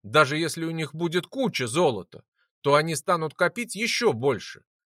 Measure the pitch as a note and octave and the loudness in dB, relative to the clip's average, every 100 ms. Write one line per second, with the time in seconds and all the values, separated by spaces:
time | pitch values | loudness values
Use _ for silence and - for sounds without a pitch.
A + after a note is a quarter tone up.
0 | G#2 D3 C3+ D3+ D#3+ E3 E3 E3 D3+ D#3+ | 2 4 4 2 -4 -4 -6 -6 -6 -4
1 | E3+ E3 - C4+ A#3+ - A#2+ C#3+ E3 G2+ | -4 -2 -4 -2 -2 -2 -2 2 2 0
2 | F2 - _ _ _ _ D3 D3 D#3+ D#3 | -8 -18 _ _ _ _ 2 4 4 -2
3 | - F3 D#3+ - F3 A3+ A#3 F#3+ A3+ - | -2 -2 -2 0 0 -2 -8 -4 -4 0
4 | A#3 A2+ C3+ G#2+ - - _ _ | 2 2 0 0 -4 -18 _ _